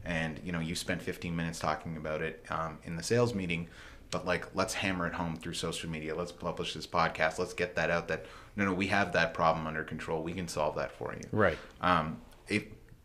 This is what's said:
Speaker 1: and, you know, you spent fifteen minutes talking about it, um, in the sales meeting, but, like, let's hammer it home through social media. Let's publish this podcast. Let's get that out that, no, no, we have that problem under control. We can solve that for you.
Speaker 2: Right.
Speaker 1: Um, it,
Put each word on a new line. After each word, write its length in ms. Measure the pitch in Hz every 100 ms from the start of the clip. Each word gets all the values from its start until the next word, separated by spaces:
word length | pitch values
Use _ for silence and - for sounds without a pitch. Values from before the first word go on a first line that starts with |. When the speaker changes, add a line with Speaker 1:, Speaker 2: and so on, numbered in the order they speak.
| 85
Speaker 1:
and, 340 | 82 80 76
you 80 | 87
know, 80 | 85
you 160 | 80 87
spent 260 | - 87
fifteen 340 | 92 - 87 85
minutes 240 | 82 82
talking 380 | 80 78 82 80
about 240 | 76 78
it, 240 | 80 - -
um, 280 | 80 80 73
in 120 | 85 82
the 80 |
sales 300 | - 117 120
meeting, 340 | 98 90 85 85 - - - -
but, 140 | 90 87
like, 180 | 87 -
let's 220 | 92 95 -
hammer 320 | 98 92 85
it 60 |
home 220 | - 85 78
through 180 | 87
social 360 | 80 85 80 82
media. 240 | 80 78
Let's 180 | 80 87
publish 440 | - 85 80 82 -
this 100 | -
podcast. 540 | 87 82 - 80 -
Let's 140 | 90
get 220 | - 87 -
that 120 | 80
out 180 | 85 85
that, 160 | 80 - - - -
no, 100 | 98
no, 80 |
we 120 | 92 95
have 240 | 101 95
that 200 | 82 82
problem 320 | - 82 80 78
under 180 | 78
control. 380 | 78 78 - 82
We 120 | 82
can 140 | 92 85
solve 280 | - 76 73
that 160 | 69
for 220 | - - -
you. 80 | 65
Speaker 2:
Right. 260 | 107 95 76 - -
Speaker 1:
Um, 360 | 90 87 80 - - - -
it, 240 | 104 - - - -